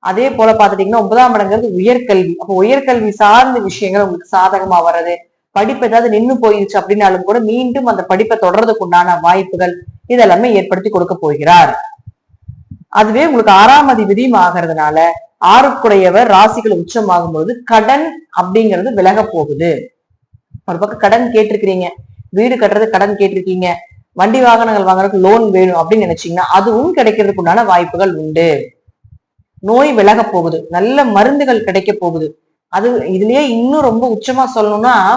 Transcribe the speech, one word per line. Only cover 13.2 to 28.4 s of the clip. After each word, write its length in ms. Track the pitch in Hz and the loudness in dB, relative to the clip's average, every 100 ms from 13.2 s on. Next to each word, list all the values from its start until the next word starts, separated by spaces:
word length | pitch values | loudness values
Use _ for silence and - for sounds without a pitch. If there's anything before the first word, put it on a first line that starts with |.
உங்களுக்கு 280 | 320 254 214 | 2 2 4
ஆறாம் 360 | 190 220 277 285 | 6 8 6 4
அதிபதியும் 500 | 233 202 196 254 220 | 0 0 0 0 2
ஆகிறதுனால, 520 | 175 175 170 160 151 156 170 165 - _ | 2 0 -4 -2 -2 2 0 -2 -12 _
ஆறுக்குடையவர் 800 | 175 226 277 254 233 202 185 185 233 | 4 4 4 0 2 4 4 2 4
ராசிகள் 520 | 190 214 240 220 180 | 4 4 2 -4 -4
உச்சமாகும் 520 | 170 233 208 175 170 | -4 -6 0 -2 -2
பொழுது 300 | 156 170 240 | -6 -6 -6
கடன் 440 | - 226 214 277 320 330 _ - | 0 0 2 0 -2 -10 _ -6
அப்படிங்கிறது 540 | 180 202 220 185 214 | -2 0 0 0 -2
விலக 280 | 208 185 196 | 0 2 2
போகுது. 460 | 214 170 147 151 185 139 - _ _ _ _ _ _ - - | -2 -4 -6 -4 -2 -4 -8 _ _ _ _ _ _ -18 -10
ஒரு 120 | 175 | -6
பக்கம் 260 | 208 220 | -6 -2
கடன் 260 | 202 226 247 | 0 0 0
கேட்டிருக்கிறீங்க, 540 | 220 214 - 196 185 180 - - _ - | 0 0 0 -2 -2 -6 -10 -20 _ -8
வீடு 260 | 185 240 247 | -2 -2 0
கட்டுறது 320 | 214 208 220 | 0 0 0
கடன் 280 | 196 202 202 | 0 -2 -2
கேட்டிருக்கீங்க, 520 | 196 185 185 185 180 175 - _ _ | -2 -2 -6 -4 -4 -6 -12 _ _
வண்டி 280 | - 196 240 | -2 0 2
வாகனங்கள் 480 | 247 226 226 214 190 | 4 4 2 0 0
வாங்குறதுக்கு 360 | 185 196 196 185 | 0 0 2 2
லோன் 220 | 226 220 | 4 2
வேணும் 300 | 185 185 175 | 2 2 0
அப்படின்னு 260 | 160 220 185 | 0 0 0
நினைச்சீங்கன்னா 400 | 165 170 175 165 | -4 -6 -6 0
அதுவும் 440 | 180 196 220 311 339 | 0 2 0 -2 0
கிடைக்கிறதுக்கு 460 | 226 214 196 190 | 0 0 -2 -2
உண்டான 200 | 170 196 | 0 0
வாய்ப்புகள் 500 | 214 180 170 170 190 | 2 0 0 -2 -2
உண்டு. 360 | 160 156 156 | -2 -6 -2